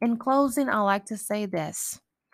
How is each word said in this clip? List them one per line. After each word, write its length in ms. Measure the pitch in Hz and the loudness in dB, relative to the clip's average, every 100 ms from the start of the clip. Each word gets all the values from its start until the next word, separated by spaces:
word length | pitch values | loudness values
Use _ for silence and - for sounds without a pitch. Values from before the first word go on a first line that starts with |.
In 180 | 233 233 | 0 0
closing, 500 | 269 269 277 240 262 | 2 4 4 2 0
I 120 | 214 | 2
like 260 | 202 202 202 | 2 2 -2
to 100 | 214 | -10
say 300 | - 208 208 | -4 -4 -2
this. 520 | 170 156 - - - _ _ _ | -2 -4 -6 -8 -10 _ _ _